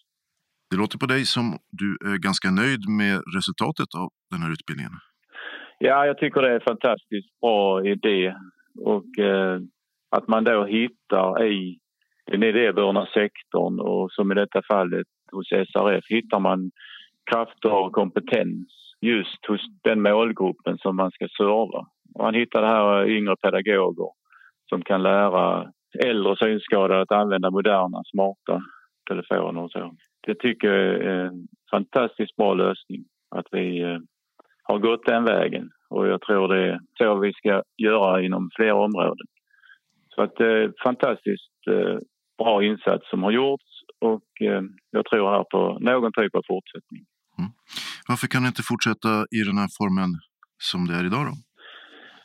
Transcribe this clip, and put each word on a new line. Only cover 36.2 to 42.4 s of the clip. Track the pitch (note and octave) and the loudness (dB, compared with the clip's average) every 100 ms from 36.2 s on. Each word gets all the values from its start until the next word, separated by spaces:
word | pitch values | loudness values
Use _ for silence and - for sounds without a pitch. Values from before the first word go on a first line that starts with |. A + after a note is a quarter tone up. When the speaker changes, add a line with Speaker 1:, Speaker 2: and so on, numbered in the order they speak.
Speaker 2:
tror | - G2+ F#2 | 0 2 2
det | F#2+ F#2 | 2 0
är | E2+ - - | -2 -10 0
så | A2+ G2+ | 2 2
vi | G2+ | 0
ska | - G#2+ F#2+ - - | -2 0 0 -2 -2
göra | G#2+ A2 F#2+ F#2 | 2 4 4 2
inom | F#2 F#2 F2+ - | 0 -2 -4 0
fler | A2 | 2
områden. | G2+ G#2+ F#2+ - - - _ _ _ _ _ _ _ _ | 4 2 0 -2 -2 -12 _ _ _ _ _ _ _ _
Så | - | -4
att, | G#2 - | -2 0
eh, | A2+ A2 G#2+ - | 2 2 0 -2
fantastiskt, | B2+ B2 C3+ G#2+ G#2 G2 - _ G2 | -2 0 -2 -2 -4 -6 -8 _ -2
eh, | F#2+ F#2 F#2+ - _ _ | 0 0 -4 -8 _ _
bra | - | -4